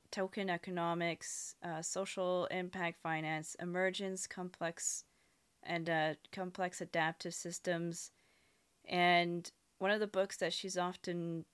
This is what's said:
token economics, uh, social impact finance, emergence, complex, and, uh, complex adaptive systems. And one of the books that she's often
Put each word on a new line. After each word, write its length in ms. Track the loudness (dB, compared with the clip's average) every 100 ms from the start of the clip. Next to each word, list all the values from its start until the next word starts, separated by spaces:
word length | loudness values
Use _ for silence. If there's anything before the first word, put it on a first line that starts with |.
| _
token 380 | -2 -2 0 -2
economics, 1040 | -2 -2 -2 0 2 0 -2 -6 -8 -8 -10
uh, 180 | -6 -4
social 640 | -2 -2 -2 0 2 2 2
impact 500 | 0 -2 -2 -2 -2
finance, 540 | -2 0 0 -2 -4 -6
emergence, 720 | -2 2 2 2 -2 -4 -6
complex, 760 | -6 -8 -4 -4 -2 -2 -2 -8 _ _ _ _ _
and, 260 | -4 -2 2
uh, 240 | 4 4 0 -6
complex 480 | -6 -6 -2 -2 -2
adaptive 540 | -2 2 2 0 -6
systems. 800 | -6 -6 -4 0 0 0 -4 -10 -14 _ _ _ _ _ _ -2
And 640 | 4 8 8 6 0 -4 -14 _ _
one 120 | 2
of 80 | 2
the 80 | 2
books 300 | 2 0 0
that 160 | 0
she's 240 | 0 -2 0
often 640 | 0 -2 -2 -2 0 -2 -6